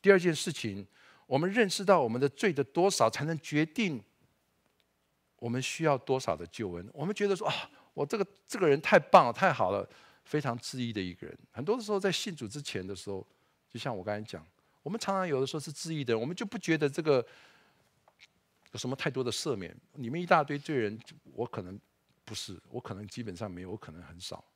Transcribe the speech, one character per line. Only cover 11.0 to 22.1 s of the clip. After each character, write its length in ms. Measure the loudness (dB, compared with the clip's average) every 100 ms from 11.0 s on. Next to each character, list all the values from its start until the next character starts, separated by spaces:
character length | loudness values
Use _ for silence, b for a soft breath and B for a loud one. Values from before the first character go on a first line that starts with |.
一 120 | -6
个 140 | -8 -16
人。” 100 | -18 _
很 140 | -8
多 100 | -2
的 80 | -2
时 80 | -2
候 80 | 0
在 120 | 0
信 220 | -2 -6
主 140 | -8 -10
之 140 | -10
前 240 | -8 -8
的 100 | -8
时 140 | -10 -8
候， 160 | -10 -10 _ _ _ _
就 80 | -8
像 180 | -6
我 60 | -6
刚 160 | -4 -6
才 80 |
讲， 200 | -8 -14 -16 _ _ _
我 80 | -8
们 80 | -6
常 160 | -2
常 140 | -2 0
有 140 | 0
的 40 |
时 80 | -2
候 60 | -4
是 100 | -8
自 240 | -10 -8
义 120 | -4
的 80 | 0
人， 80 | 0
我 40 |
们 80 | 0
就 120 | -6
不 120 | -6 -6
觉 200 | 0 2
得 120 | 2
这 140 | 0
个 220 | 2 2 2 b b b b b b _ _ _ -20 _ _ _ _
有 60 | -8
什 120 | -6
么 60 |
太 140 | -4 -2
多 140 | -2
的 80 | -4
赦 240 | -4 -4
免。 200 | -4 -6 -16 _
你 160 | -10 -8
们 120 | -6
一 40 |
大 180 | 4 4
堆 140 | 4 -4
罪 180 | -2
人， 220 | -2 -2 -4 -14 -20 -16
我 120 | -10
可 160 | -8 -8
能 160 | -10 -14 _ _ _